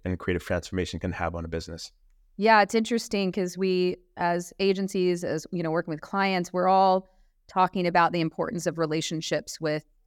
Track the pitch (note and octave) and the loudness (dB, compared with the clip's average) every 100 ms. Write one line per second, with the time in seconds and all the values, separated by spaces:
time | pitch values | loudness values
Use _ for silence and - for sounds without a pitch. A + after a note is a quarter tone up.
0 | F#2 F2+ - F2 - F2 - F#2+ E2+ E2+ | -6 -4 -2 -4 -2 -4 -4 -4 -4 -4
1 | F#2 E2+ E2 E2+ E2 E2 D#2+ E2 - _ | -6 -4 -4 -4 -6 -8 -8 -12 -16 _
2 | _ _ _ - G#3 A3 G3+ A3+ A3 A#3 | _ _ _ 0 4 6 6 2 0 -2
3 | - G#3 F#3+ F3+ F3+ F3+ F#3+ F#3 F3+ F3+ | 0 -2 0 0 -4 -2 0 2 0 -2
4 | _ - F3 F3 F3 - G3 F#3+ F#3+ F#3+ | _ -4 -2 0 -4 0 0 2 -2 0
5 | F3+ F3 F3 D3+ - F3 E3 D#3+ E3+ D3+ | 0 0 -2 -4 -4 -4 -2 -2 -2 -8
6 | - G3 G3 F#3 F3 F3+ F3+ F#3+ F#3+ F#3+ | -6 -2 0 0 -2 0 4 6 6 4
7 | F#3+ _ _ _ _ F#3 F#3 F#3+ F3 F3 | 0 _ _ _ _ 0 2 2 2 4
8 | E3 E3+ D#3+ - - F3 E3 E3 D#3+ D#3 | 4 2 -2 -2 -4 -2 -4 -2 -2 -2
9 | - D#3+ - D3+ - - D#3+ D3+ - _ | -4 -6 -2 -4 -4 -6 -4 -4 -6 _